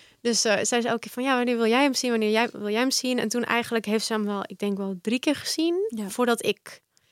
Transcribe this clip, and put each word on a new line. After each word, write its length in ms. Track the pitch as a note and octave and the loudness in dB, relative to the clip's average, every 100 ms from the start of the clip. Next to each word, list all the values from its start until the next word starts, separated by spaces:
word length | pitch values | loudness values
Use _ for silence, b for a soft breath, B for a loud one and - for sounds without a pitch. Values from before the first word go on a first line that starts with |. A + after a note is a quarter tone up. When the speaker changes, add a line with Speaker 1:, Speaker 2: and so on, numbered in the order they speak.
| b b | b b
Speaker 1:
Dus, 240 | A#3 G#3+ A3+ | -2 2 2
eh, 80 | |
zij 120 | G3+ G#3 | 2 2
zei 180 | A#3+ | 0
elke 160 | A3+ A#3 | 0 -2
keer 120 | - | -4
van, 120 | B3 | -4
"Ja, 120 | C4+ B3+ | 0 2
wanneer 220 | B3 A#3 | 2 2
wil 80 | A3 | 4
jij 160 | B3 | 4
hem 100 | C#4+ | 4
zien? 160 | B3 B3+ | 2 0
Wanneer 200 | A3+ G#3+ | 2 2
jij, 180 | A3 A#3+ | 2 0
wil 180 | - G#3 | -2 -4
jij 100 | G#3+ | 0
hem 120 | C4 | 0
zien?" 280 | - B3+ B3 | 0 0 0
En 100 | A3 | 0
toen 140 | A#3+ | -2
eigenlijk 420 | - A#3 A3+ A3+ G#3 | 0 0 0 -2 0
heeft 200 | A3 - | -2 0
ze 80 | |
hem 120 | A3 G#3 | -2 -2
wel, 180 | G3+ - | -4 -6
ik 120 | G3 | -6
denk 200 | G3+ G3 | -4 -4
wel 180 | G3 F#3 | -4 -4
drie 180 | G#3+ B3 | -2 0
keer 160 | D4+ C#4 | 0 -2
gezien 500 | - - E4 F4+ G#4+ G#3+ | -2 -2 0 0 -2 -4
Speaker 2:
Ja. 140 | G3 | -6
Speaker 1:
voordat 360 | A#3+ A#3+ A#3 G#3+ | 0 0 2 0
ik, 360 | - - - _ _ _ | -2 -6 -20 _ _ _